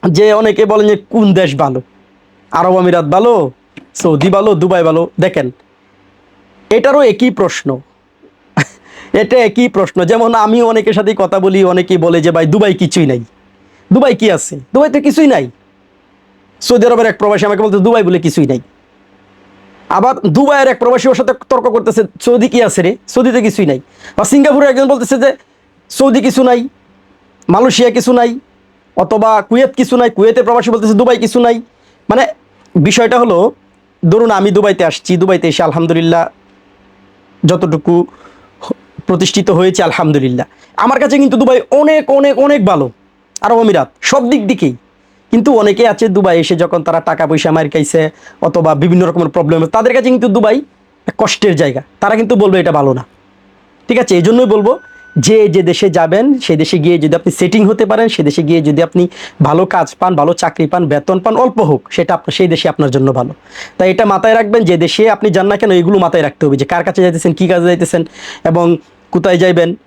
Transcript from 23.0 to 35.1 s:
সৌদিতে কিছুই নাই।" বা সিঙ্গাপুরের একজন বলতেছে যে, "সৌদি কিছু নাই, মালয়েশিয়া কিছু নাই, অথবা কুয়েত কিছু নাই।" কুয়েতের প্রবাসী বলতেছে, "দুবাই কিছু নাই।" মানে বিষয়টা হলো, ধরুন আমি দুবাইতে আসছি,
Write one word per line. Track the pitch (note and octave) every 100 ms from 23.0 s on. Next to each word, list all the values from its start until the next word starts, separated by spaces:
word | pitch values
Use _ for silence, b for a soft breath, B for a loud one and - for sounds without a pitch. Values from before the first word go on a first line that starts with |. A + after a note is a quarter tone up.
| -
সৌদিতে | - B3+ A#3+
কিছুই | G#3+ G3+ F3
নাই।" | C3 - B B -
বা |
সিঙ্গাপুরের | G3+ C#4+ C#4+ C#4+ C#4+
একজন | B3+ C4+
বলতেছে | C4+ A3+ C4+
যে, | C4+ - _ _ _ _ _
"সৌদি | - C4+ B3
কিছু | A#3+ C4
নাই, | B3+ B3 B3+ _ _ _ _ _ _ _ -
মালয়েশিয়া | F#3 B3 G3+ A#3+
কিছু | A#3+ A#3+
নাই, | B3 A#3+ A#3+ _ _ _ _ _ -
অথবা | F3+ A3 A3 G#3+
কুয়েত | G3 A#3 C4
কিছু | C4+ C4 B3
নাই।" | A#3+
কুয়েতের | A3+ G#3+ A3+
প্রবাসী | G#3+ A#3+ A3
বলতেছে, | A3+ G#3+
"দুবাই | G#3 G#3+ A#3+
কিছু | A#3 B3
নাই।" | A#3+ A#3 A#3+ _ b b _
মানে | A3 - - _ _ _ F#3
বিষয়টা | D#3+ G#3 A#3 A#3+
হলো, | A#3+ F3 G#3 - _ _ _ _ E3+
ধরুন | G#3 A3+
আমি | G3+ G3+
দুবাইতে | G3 G3+ F#3+
আসছি, | E3+ - -